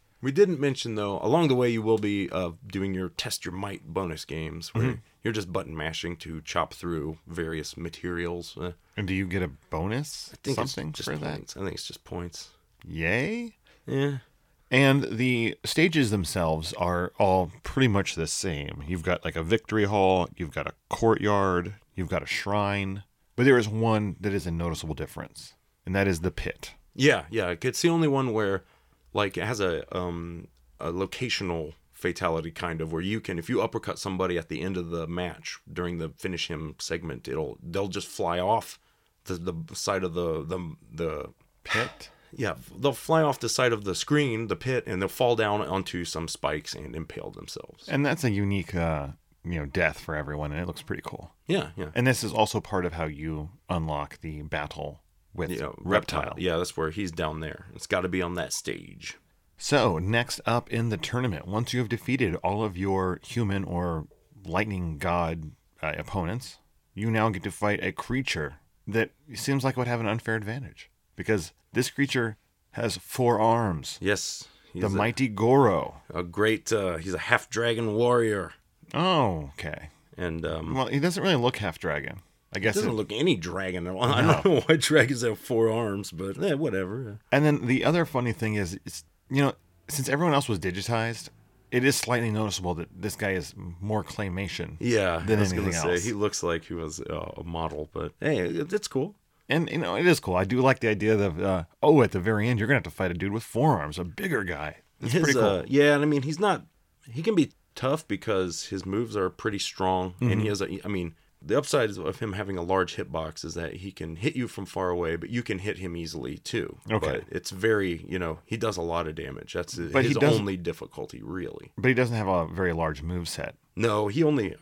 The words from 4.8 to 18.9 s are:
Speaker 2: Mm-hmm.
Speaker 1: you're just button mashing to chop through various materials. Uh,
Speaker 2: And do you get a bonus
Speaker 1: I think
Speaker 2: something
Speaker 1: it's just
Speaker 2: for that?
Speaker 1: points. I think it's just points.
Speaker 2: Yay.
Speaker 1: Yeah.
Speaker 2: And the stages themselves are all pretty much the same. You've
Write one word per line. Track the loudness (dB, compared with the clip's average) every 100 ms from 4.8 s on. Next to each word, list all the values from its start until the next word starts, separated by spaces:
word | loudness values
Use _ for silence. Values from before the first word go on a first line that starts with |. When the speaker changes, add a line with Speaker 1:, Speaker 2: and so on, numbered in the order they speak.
Speaker 2:
Mm-hmm. | 0 -2 -10 _
Speaker 1:
you're | -4
just | -4 -4
button | -4 -6 -4
mashing | -4 -4 -6 -8
to | -10 -10
chop | -4 -2 -2
through | -4 -6 -4 -4 -8 -10
various | -6 -4 -4 -6 -8
materials. | -10 -8 -6 -4 -4 -6 -10 -10
Uh, | -10 -10 _ -6
Speaker 2:
And | -2
do |
you | 0 0
get | -2
a | -2 -6 -8
bonus | -4 -2 -2 -6 -10 -14
Speaker 1:
I | -10
think | -4 -2
Speaker 2:
something | -2 -4 -8
Speaker 1:
it's | -6
just | -6
Speaker 2:
for | -4
that? | -6 -8
Speaker 1:
points. | -10 -8
I |
think | -6 -6
it's | -10
just | -14
points. | -10 -8 -8 -12 -18 _ _ _ -10
Speaker 2:
Yay. | -2 2 2 0 -4 -8 -14 _ _ -4
Speaker 1:
Yeah. | 0 0 -2 -10 _ _ _ 0
Speaker 2:
And | 6 6 6
the | 4 0 2 4 2 -2
stages | -2 2 4 4 4
themselves | 2 0 0 2 2 -2
are | -2 0 0 -2 2
all | 4 4 2 -4
pretty | -4 2 4
much | 4 0 -2
the | -2
same. | -2 -2 -4 -6 -8
You've | -6